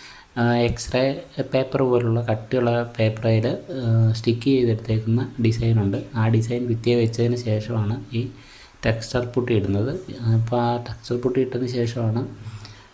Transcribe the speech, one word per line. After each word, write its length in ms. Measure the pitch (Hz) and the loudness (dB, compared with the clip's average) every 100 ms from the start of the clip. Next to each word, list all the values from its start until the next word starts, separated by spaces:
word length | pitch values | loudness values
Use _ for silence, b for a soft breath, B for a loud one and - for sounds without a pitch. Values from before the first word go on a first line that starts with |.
| B B B 123 | B B B -2
ആ, 20 | 120 120 117 | 2 2 2
എക്സ്റേ 340 | 117 - 127 135 147 - - 135 | -2 -2 0 0 -2 -8 -8 -2
പേപ്പർ 280 | 131 131 139 131 | -2 0 0 2
പോലുള്ള 300 | 123 117 117 117 | 2 2 0 0
കട്ടിയുള്ള 400 | 110 - 127 120 120 117 - | -4 -2 0 2 0 -2 0
പേപ്പറിൽ, 500 | 110 107 117 113 120 175 - 135 | 0 2 2 2 2 -2 -6 -4
ആ, 20 | 117 113 113 107 | 2 4 4 2
സ്റ്റിക്ക് 300 | 117 117 139 | 0 0 2
ചെയ്തെടുത്തേക്കുന്ന 680 | 135 120 110 - 110 113 117 139 - | 4 4 2 0 -2 2 0 0 0
ഡിസൈനുണ്ട്. 540 | 110 110 117 113 98 98 - 117 | 0 2 2 4 2 0 -4 0
ആ 40 | 110 | 2
ഡിസൈൻ 300 | 113 113 120 123 | 2 0 -2 -2
ഭിത്തിയെ 260 | 113 120 120 | -2 2 2
വെച്ചതിന് 360 | 113 117 120 123 117 | 2 2 0 0 -2
ശേഷമാണ് 500 | 107 104 117 104 131 - 117 | -2 -2 -2 -2 -4 -4 -6
ഈ 40 | - - B B B B 117 | -6 -8 B B B B -2
ടെക്സ്ചർ 360 | 113 - 123 117 131 | -2 -2 -4 -2 -2
പുട്ടി 180 | 120 110 | 0 2
ഇടുന്നത്. 320 | 92 101 123 180 - - 113 113 | 2 0 -2 -4 -10 -4 0 0
അപ്പോൾ 200 | 113 120 120 | 2 0 0
ആ 20 | 120 120 | -2 -6
ടെക്സ്ചർ 280 | 113 - 120 123 | -10 -6 -2 0
പുട്ടി 140 | 131 127 | 0 0
ഇട്ടതിന് 240 | 123 123 123 | -2 -4 -2
ശേഷമാണ് 440 | 113 120 113 113 135 - B B B B B | -2 -2 0 0 -4 -10 B B B B B